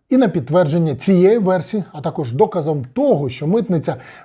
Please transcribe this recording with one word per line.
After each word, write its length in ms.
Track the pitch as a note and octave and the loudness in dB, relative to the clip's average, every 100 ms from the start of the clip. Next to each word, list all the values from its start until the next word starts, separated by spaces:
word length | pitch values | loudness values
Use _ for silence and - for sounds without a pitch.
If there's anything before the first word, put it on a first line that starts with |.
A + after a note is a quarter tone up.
| _ | _
І 80 | B3+ | 2
на 120 | A3+ | 2
підтвердження 680 | E3 A#2+ F3 D#3 E3+ D#3+ | 0 0 0 2 2 0
цієї 440 | B2 G3 F#3 F#3 A#3 | -2 2 4 4 4
версії, 460 | F#3 F#3 - G#3+ - | 2 0 -2 -6 -8
а 80 | D3+ | -8
також 320 | E3 E3+ A#2+ | -8 -6 -4
доказом 520 | C3 G#3+ F#3 D3+ D3 A#2+ | 0 0 0 -4 -4 -6
того, 380 | - C#4 F3 C3+ | -2 0 0 -2
що 160 | - D3+ | -4 -2
митниця 500 | A3+ F#3+ E3 E3 - - - | -2 0 -2 -4 -8 -12 -20